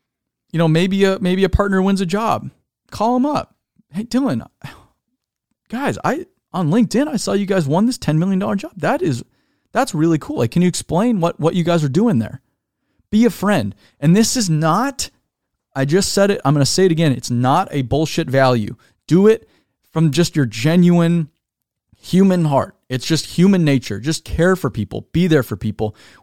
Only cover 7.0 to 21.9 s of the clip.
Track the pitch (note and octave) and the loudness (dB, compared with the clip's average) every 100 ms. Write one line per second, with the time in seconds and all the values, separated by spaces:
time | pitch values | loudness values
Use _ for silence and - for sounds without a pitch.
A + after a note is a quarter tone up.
7 | D4+ C4 - G3+ F#3+ G3 C#3 D#3+ A3+ A#3+ | 0 -2 -2 -2 0 0 0 2 0 0
8 | - D#3 F#3 F#3 G#3 G3+ D#4 - F#3 D4 | -2 0 0 0 -2 -4 -6 -6 -2 -2
9 | F4+ B2 - _ _ _ _ - C4+ D#3 | -2 -4 -8 _ _ _ _ -4 -2 0
10 | E3 D#3+ - D4+ A#2 E3+ F3+ - - D#3+ | 0 0 -2 -4 -2 2 0 0 -4 -2
11 | A#3+ G#3+ E3 - D#3 F3+ E3 E3+ D3 C#3 | 0 0 -2 -2 -2 0 0 0 0 2
12 | A#3 C3+ G#2+ - _ _ _ _ _ _ | 2 2 -2 -8 _ _ _ _ _ _
13 | _ G#3+ A#3 - F#3+ F#3+ G#2 - _ _ | _ 2 2 0 0 0 -2 -8 _ _
14 | D3 F#3+ A3+ C4 G3 D#3 D#3+ F3+ C4+ - | 2 4 4 0 -2 0 0 0 -2 -6
15 | - _ _ _ _ _ _ C3+ C#3 F3 | -12 _ _ _ _ _ _ -4 0 0
16 | G3 - G3+ G3+ C#3 D3 C3+ - F#3 E3 | 0 2 2 0 0 2 2 2 2 2
17 | E3 B2 - A#2+ B2+ D#3 F#3 D3 A#2+ C#3 | 0 0 -2 -2 2 0 0 -4 -2 -2
18 | D#3 - D#3 C3 C3 B2 G#2+ B2+ _ _ | -2 -4 -2 2 2 0 -4 -12 _ _
19 | - E3 G#3 A3 _ _ _ _ _ D#3+ | 0 4 4 2 _ _ _ _ _ -2
20 | D#3+ C#3+ E3+ D#3 B2 A2 D3 F3 F3 F3 | 0 0 0 0 -2 -2 0 4 4 4
21 | E3+ E3+ D3+ _ _ _ _ _ _ | 2 0 -4 _ _ _ _ _ _